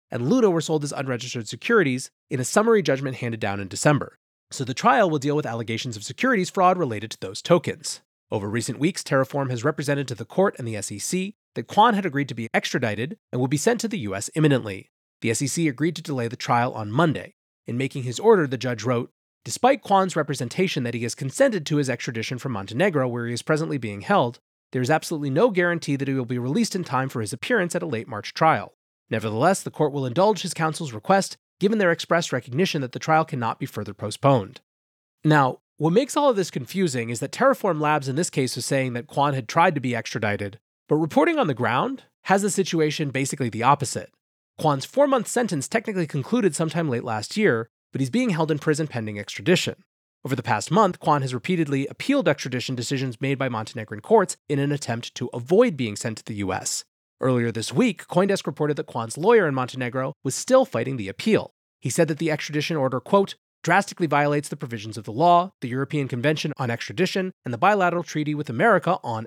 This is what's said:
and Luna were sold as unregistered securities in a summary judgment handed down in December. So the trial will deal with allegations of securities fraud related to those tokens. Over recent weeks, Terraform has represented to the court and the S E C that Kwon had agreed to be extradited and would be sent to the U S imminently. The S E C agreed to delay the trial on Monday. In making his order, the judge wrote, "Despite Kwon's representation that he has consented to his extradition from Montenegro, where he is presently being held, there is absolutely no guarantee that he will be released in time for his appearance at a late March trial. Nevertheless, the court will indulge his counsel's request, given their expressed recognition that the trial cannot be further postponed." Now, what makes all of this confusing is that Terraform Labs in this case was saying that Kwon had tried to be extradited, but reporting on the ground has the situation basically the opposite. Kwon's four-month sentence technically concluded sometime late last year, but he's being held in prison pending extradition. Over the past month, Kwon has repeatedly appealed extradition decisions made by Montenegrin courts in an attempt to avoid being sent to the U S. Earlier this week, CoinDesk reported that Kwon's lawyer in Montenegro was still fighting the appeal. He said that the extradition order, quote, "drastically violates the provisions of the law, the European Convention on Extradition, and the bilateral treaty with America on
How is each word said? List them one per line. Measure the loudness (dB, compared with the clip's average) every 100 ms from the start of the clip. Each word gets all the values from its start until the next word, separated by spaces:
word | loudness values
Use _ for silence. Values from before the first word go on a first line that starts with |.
| _
and | -4 2
Luna | 4 4
were | 2
sold | 0 -2
as | -2
unregistered | -6 -4 -6 -6 -8 -8
securities | -10 2 4 4 0 -6 _ _
in | -4
a | 2
summary | 2 6 4
judgment | 4 0 -2 -6
handed | -6 -4
down | -4 -4
in | -8
December. | 2 4 4 0 _ _ _ _
So | -8
the | -6
trial | 2 4 4 4
will | 2
deal | 0 -2
with | -2
allegations | -6 -4 -4 -6 -10
of |
securities | -12 -2 2 2 0
fraud | 4 4 4
related | 0 -4 -8
to | -10
those | -10 -10
tokens. | 4 4 4 -6 -10 -12 _ _ _
Over | -4 -2
recent | -4 -4 0
weeks, | 0 0
Terraform | 0 0 0 -2 -4
has | -2
represented | -2 -2 -2 -2 -4
to | -8
the | -4
court | 2 2 0
and | -6
the | -6
S | -8
E | -8
C | -4 -4 -4 -10 _
that | -12 -2
Kwon | 4 4
had | 4 0
agreed | -2 -4
to |
be | -6 -4
extradited | -4 -2 -2 -2 -2 -6 -8 _
and | -2
would | 0
be | 2
sent | 0 0
to | -2
the | -4
U | -4 -6
S | -4 2
imminently. | 4 2 0 -10 -14 _ _ _
The | -2
S | -2
E | -2
C | 0 -2
agreed | 0 -4 -4
to |
delay | -6 -4 -4
the | -6
trial | 0 2 2
on | -4 -4
Monday. | 2 2 0 -8 _ _ _ -8
In | -4
making | -4 -4
his | -6 2
order, | 4 4 4
the | -2
judge | -4 -4 0
wrote, | -2 -2 _ _ _
"Despite | -12 0 2 2
Kwon's | 2 2 2 -2
representation | -4 -4 -4 -2 0 0
that | -4
he | -4
has | -6 -6
consented | -8 2 2 2 0
to | 0
his | 0
extradition | -2 -4 -6 -6 -6
from | -6
Montenegro, | -6 -6 0 2 2 0
where | -2 -4
he |
is | -6
presently | 0 0 0 -4
being | -4 -8
held, | 2 4 2 -4 _ _ _
there | -2
is | 2
absolutely | 2 0 -4 0
no | 4 4
guarantee | 4 0 0 -2 -2
that | 0
he |
will | -2 -2
be | -4
released | 0 0 0 -2
in |
time | -2 -2 0
for | -4
his | -6
appearance | -8 -2 0 0 -2
at |
a | -4
late | -6 -6
March | -10 -10
trial. | 2 4 4 -2 _ _ _ _
Nevertheless, | -2 -2 2 4 2
the | -2
court | -2 0
will | 0 -2
indulge | 2 2 2
his | -4
counsel's | -2 -2 -2 -8
request, | -8 2 2 2 -10 _ _
given | 0 4
their | 2
expressed | 2 0 0 0
recognition | -6 -4 0 0 0
that | -4
the | -6
trial | 2 2
cannot | 2 -2 -4 -4
be | -8
further | -8 -10
postponed." | -8 -8 2 4 6 2 -12 _ _ _ _ _ _
Now, | 4 4 4 0 _ _
what | 2
makes | 2 2 2
all | 2
of | 2
this | -2
confusing | -6 -6 -2 0 0 -4
is | -6
that | -6
Terraform | 2 2 2 0 0
Labs | 2 0 0
in | -2
this | -2
case | 0 -2 -4
was | -2
saying | 0 0
that | -4 -6
Kwon | 0 0
had | 0 -2
tried | 2 2 2
to |
be | -2 -4
extradited, | -6 -4 -2 -2 -6 -10 _ _ _
but | 0
reporting | 2 2 4 2
on | 0
the |
ground | 0 0 0 -2 -6 _ _
has | 2 2
the | 2
situation | 0 0 2 0 0 -2
basically | -2 -2 -2 -4
the | 2
opposite. | 4 4 2 -4 -10 _ _ _ _ -2
Kwon's | 0 0 -2
four-month | 2 2 2 0
sentence | -2 0 -2 -2
technically | -4 -2 -4 -2
concluded | -4 0 2 2 0
sometime | -2 0 -2
late | -2
last | -2 -6 -4 2
year, | 2 2 -2 _ _
but | -4
he's | -2
being | 0 0
held | 0 0
in | 0
prison | 0 0 -2
pending | -4 -6 -8
extradition. | -10 -6 2 2 0 -8 _ _ _ _ -6
Over | -4
the |
past | 0 -2 2
month, | 4 4 2
Kwon | 0 0
has | 0
repeatedly | -4 -2 0 0 -2 -4
appealed | -6 0 2 2
extradition | 0 -2 -6 -4 -6
decisions | -2 -2 -2 -4
made | -4 -2
by | -2
Montenegrin | -4 -6 -10 -10 -12
courts | 2 4 4 -4 -4
in | -2
an | 0
attempt | -2 -4 -6 -6 -8
to | -8
avoid | -8 2 4 4 2
being | -4 -4
sent | -8 -8
to | -10
the | -4
U | -2
S. | -2 -4 -8 -10 _ _ _
Earlier | 0 2 0
this | -4 -2
week, | 2 2 0 -2
CoinDesk | 0 2 0 -4
reported | -4 -2 -2
that | -6
Kwon's | -8 -8 -2
lawyer | 4 6 4
in | 0
Montenegro | -4 -6 -6 -4 -6 -4
was | -6 -4
still | 4 4 4
fighting | -2 -4 -4
the | -8
appeal. | -4 2 2 0 _ _ _
He | -4
said | 0 0
that | 0
the | -2
extradition | -2 -4 -4 -2 -2
order, | 0 -2
quote, | 2 2 2 -6 _ _
"drastically | 2 2 2 -4 2
violates | 4 4 0 -2
the | -10
provisions | -8 -8 -8 -10
of | -8
the |
law, | 2 6 6 4 _
the | -6
European | -4 -2 -2 -2
Convention | 0 0 0 -4 -4
on | -2
Extradition, | -2 -6 -2 -2 -2 -4 -6
and | -8
the | 2
bilateral | 4 4 2 0
treaty | -4 -4 -2 -4
with | -4
America | 2 4 4 2 -2
on | -2 -6